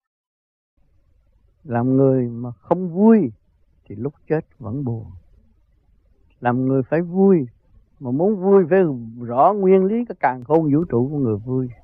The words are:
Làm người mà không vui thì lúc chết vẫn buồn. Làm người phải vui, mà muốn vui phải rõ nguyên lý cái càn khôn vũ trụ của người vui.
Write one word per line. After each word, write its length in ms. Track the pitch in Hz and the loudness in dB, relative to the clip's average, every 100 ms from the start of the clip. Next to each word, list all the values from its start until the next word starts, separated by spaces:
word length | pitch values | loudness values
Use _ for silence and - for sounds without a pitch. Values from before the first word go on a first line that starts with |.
| _ _ _ _ _ _ _ _ _ _ _ _ _ _ _ _ | _ _ _ _ _ _ _ _ _ _ _ _ _ _ _ _
Làm 340 | 160 117 123 131 | -6 -2 0 2
người 320 | 135 131 120 | 4 2 -2
mà 220 | 117 123 | -6 -12
không 380 | 120 - 175 185 | -12 -4 -4 -2
vui 420 | 165 214 226 139 - _ _ _ _ - | 2 4 6 2 -4 _ _ _ _ -18
thì 100 | 95 | -10
lúc 180 | 131 - - | -10 -10 -4
chết 180 | 156 - - | -4 -4 -12
vẫn 240 | 110 127 | -10 -8
buồn. 280 | 135 117 92 87 - _ _ _ _ _ _ _ _ _ _ _ | -6 -8 -10 -18 -20 _ _ _ _ _ _ _ _ _ _ _
Làm 260 | 120 123 131 | -4 -2 0
người 180 | 135 | -2
phải 180 | 123 156 | 0 -4
vui, 460 | 175 180 196 185 123 _ _ _ _ _ | -2 2 4 4 0 _ _ _ _ _
mà 120 | 135 | -6
muốn 240 | 131 185 214 | -2 -2 0
vui 280 | 190 196 165 | 2 2 4
phải 100 | 185 175 127 113 117 | 2 0 -2 -10 -12
rõ 320 | 117 123 160 | -6 2 2
nguyên 320 | 208 185 190 190 | 4 4 4 2
lý 200 | 226 240 | -2 -6
cái 100 | 190 | -4
càn 240 | 139 127 | -4 -4
khôn 300 | 117 156 156 | 0 0 2
vũ 100 | 143 | 0
trụ 260 | 175 117 131 | 0 -2 -2
của 80 | 151 | -2
người 200 | 127 104 | -2 -2
vui. 320 | 117 127 127 117 | -4 -4 -4 -8